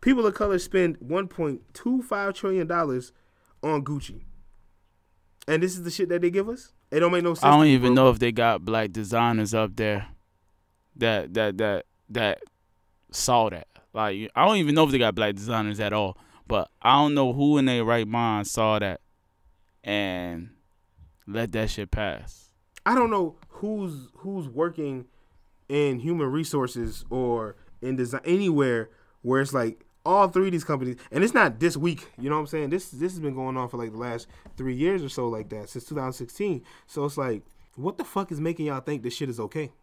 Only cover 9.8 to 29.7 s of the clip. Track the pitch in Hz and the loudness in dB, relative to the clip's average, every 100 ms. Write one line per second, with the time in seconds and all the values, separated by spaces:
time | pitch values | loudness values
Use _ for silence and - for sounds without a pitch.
9.8 | 107 104 98 - _ _ _ _ _ _ | -2 -2 -6 -16 _ _ _ _ _ _
10.8 | _ - 113 107 73 98 107 98 107 98 | _ -2 0 0 -2 0 0 2 0 0
11.8 | - _ _ 110 107 90 - _ _ _ | -4 _ _ -2 0 -2 -8 _ _ _
12.8 | _ _ _ - - 123 110 90 - - | _ _ _ -6 2 4 4 -2 -14 -20
13.8 | _ 113 107 98 107 - 175 214 156 147 | _ -4 -2 -2 -6 2 4 4 4 2
14.8 | 156 135 117 98 107 98 104 117 104 104 | 2 2 2 2 0 -2 -4 -2 -2 -4
15.8 | 107 107 101 92 _ - - 107 85 _ | -2 -2 -4 -6 _ -20 -4 -2 -2 _
16.8 | 117 135 147 143 135 127 143 147 131 123 | 4 6 6 2 0 2 4 4 4 2
17.8 | 113 117 110 117 117 107 101 - 110 107 | 2 0 0 0 0 0 -2 0 2 2
18.8 | 101 85 _ _ _ _ _ _ _ _ | -2 -6 _ _ _ _ _ _ _ _
19.8 | - 104 101 90 90 85 92 _ _ _ | -4 -2 -2 -4 -6 -10 -12 _ _ _
20.8 | _ _ - _ - 104 113 113 107 - | _ _ -20 _ -10 -6 -4 -2 -2 -4
21.8 | 101 - 101 64 - - _ _ _ - | -4 -4 -2 -4 -10 -20 _ _ _ -4
22.8 | - 262 233 208 170 - - - 208 214 | 0 2 2 2 -2 -6 -20 -10 -6 -6
23.8 | 190 147 127 _ 190 196 151 120 170 170 | -6 -10 -16 _ -10 -8 -8 -4 -4 -2
24.8 | 147 131 123 _ _ _ _ _ _ 143 | -6 -8 -12 _ _ _ _ _ _ 0
25.8 | 147 127 131 170 139 143 160 147 127 123 | 2 0 -2 -2 0 -2 -2 -2 -2 -4
26.8 | 113 110 - 131 123 117 110 - - - | -6 -6 -6 -2 0 -2 -4 -12 -20 -12
27.8 | 127 131 123 131 151 180 202 151 135 120 | -6 -2 -2 -4 0 2 2 2 2 2
28.8 | 110 _ _ _ 120 131 135 135 113 | -2 _ _ _ 0 0 2 0 -2